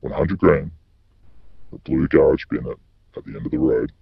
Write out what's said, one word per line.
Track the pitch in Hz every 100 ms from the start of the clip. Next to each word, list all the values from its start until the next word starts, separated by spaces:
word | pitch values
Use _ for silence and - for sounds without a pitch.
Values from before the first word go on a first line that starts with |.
One | -
hundred | 101 85 95
grand, | 95 73 76 - _ _ _ _ - - - - -
the | -
blue | - 64 -
garage | - 69 67 -
bin | - 62
at, | - _ _ _ -
at |
the | - -
end | 82
of |
the | -
road | - 62 62 -